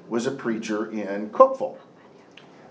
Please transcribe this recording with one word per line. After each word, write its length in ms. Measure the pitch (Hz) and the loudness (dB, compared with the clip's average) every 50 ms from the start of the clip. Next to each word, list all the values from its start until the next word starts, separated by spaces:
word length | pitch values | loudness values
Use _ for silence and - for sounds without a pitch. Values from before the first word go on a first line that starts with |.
| - | -8
was 180 | - 110 117 117 | -4 -2 0 0
a 60 | 135 | 0
preacher 580 | 135 135 - 123 113 110 - 110 107 104 107 107 | -2 -2 -2 -2 -2 -2 -2 -2 -2 -2 -2 -4
in 400 | 107 107 101 95 101 104 107 107 | -4 -6 -4 -4 -4 -4 -6 0
Cookeville. 460 | - - 262 269 262 - - - - - - - - - - - - - - - - - - - - - - - | 6 6 6 6 4 0 -6 -6 -6 -10 -18 -20 -20 -20 -20 -20 -20 -20 -20 -20 -20 -20 -20 -20 -20 -20 -20 -16